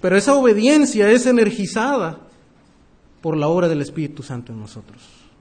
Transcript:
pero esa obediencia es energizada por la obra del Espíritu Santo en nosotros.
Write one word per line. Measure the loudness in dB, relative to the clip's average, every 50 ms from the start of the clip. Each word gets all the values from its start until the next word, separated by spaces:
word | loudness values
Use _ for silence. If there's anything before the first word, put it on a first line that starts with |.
pero | -2 0 0 0
esa | 2 2 2
obediencia | 4 4 4 4 4 4 4 4 4 2 2 2 0 4 4
es | 4 4 4 2
energizada | 2 2 2 0 0 -4 -8 -6 -6 -6 -4 -4 -4 -4 -4 -6 -8 -12 -20 -20 _ _ _ _ _ _ _ _ _ _ _ _ _ _ _ _ _ _
por | -6 -6 -4 -2
la | -2 0
obra | 0 0 0 0
del | 0 -2
Espíritu | -6 -8 -8 -8 -8 -8 -10 -14 -16
Santo | -14 -14 -14 -14 -14
en | -16 -16
nosotros. | -16 -16 -18 -20 -20 -20 -20 -20 -20 -20 _ _ _ _ _ _